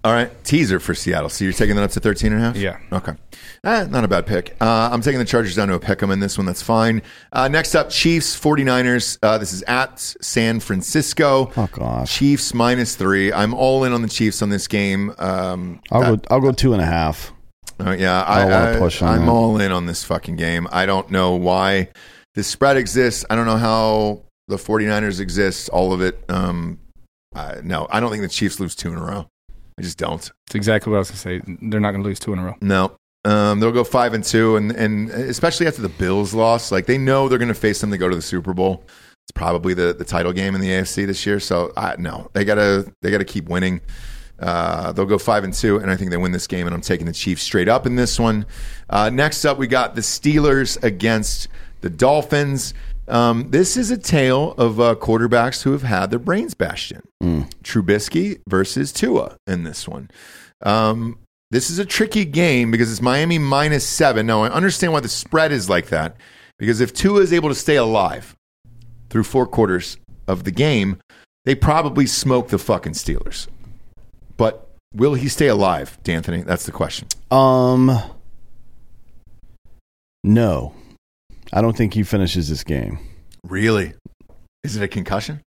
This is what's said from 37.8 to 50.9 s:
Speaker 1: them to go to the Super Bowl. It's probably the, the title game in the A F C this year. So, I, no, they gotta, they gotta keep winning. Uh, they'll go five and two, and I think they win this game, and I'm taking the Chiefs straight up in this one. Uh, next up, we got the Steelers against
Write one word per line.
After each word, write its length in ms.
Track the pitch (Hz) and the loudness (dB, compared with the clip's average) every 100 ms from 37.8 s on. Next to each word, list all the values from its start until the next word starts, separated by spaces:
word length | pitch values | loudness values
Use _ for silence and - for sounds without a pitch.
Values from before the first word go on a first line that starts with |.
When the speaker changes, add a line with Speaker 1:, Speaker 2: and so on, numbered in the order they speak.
Speaker 1:
them 100 | 104 | -2
to 40 | 98 | 0
go 120 | 90 | 0
to 60 | 87 | 0
the 40 | |
Super 320 | - 90 85 | -2 -6 -4
Bowl. 300 | 90 95 92 - | 0 0 0 -10
It's 460 | - - _ - | -20 -20 _ -12
probably 400 | - 85 87 92 | -6 -2 0 0
the, 200 | 90 87 87 | 0 0 0
the 80 | |
title 280 | 87 87 87 | -4 -2 -2
game 220 | 92 98 98 | -2 -2 -2
in 40 | |
the 120 | 95 | 0
A 80 | 95 | -2
F 80 | 95 | -2
C 160 | - 98 | -4 -4
this 180 | 95 | -2
year. 140 | 101 101 | -2 -2
So, 320 | - 87 87 - | 0 -2 -2 -4
I, 180 | - - | -6 -6
no, 300 | 85 - - | -8 -8 -6
they 100 | 98 | -2
gotta, 480 | 101 104 101 98 98 _ | 0 2 2 2 -2 _
they 100 | - | -2
gotta 120 | 101 | 0
keep 240 | 95 104 80 | -2 -6 -4
winning. 320 | 90 92 87 - - - - - - | -2 -2 -4 -8 -12 -12 -14 -18 -10
Uh, 500 | 87 85 85 82 85 | -4 -2 -2 -4 -4
they'll 140 | 87 98 | -4 0
go 120 | 101 | 0
five 240 | - 107 | 2 0
and 100 | 95 | 0
two, 240 | 90 113 104 | -2 2 2
and 120 | 95 | 0
I 60 | 92 | -2
think 140 | 95 | -2
they 60 | 87 | -2
win 140 | 90 | -2
this 160 | 90 - | -2 -4
game, 180 | 90 87 | -4 -4
and 80 | |
I'm 60 | 85 | -6
taking 240 | - 85 85 | -4 -4 -2
the 60 | |
Chiefs 300 | - - 85 | -4 -4 -4
straight 240 | - 104 90 | -2 0 2
up 180 | 127 127 | 2 0
in 80 | 123 | 0
this 220 | 117 - | 0 2
one. 240 | 117 107 101 - - - - | 0 0 -4 -10 -10 -10 -2
Uh, 180 | 101 107 | 0 2
next 360 | 127 151 147 151 | 2 0 0 0
up, 100 | 135 | 0
we 120 | 127 | 0
got 260 | 127 117 | 0 0
the 60 | 113 | -4
Steelers 800 | 110 - 147 151 147 135 123 - | -6 -2 2 4 4 4 0 0
against 640 | 120 | -2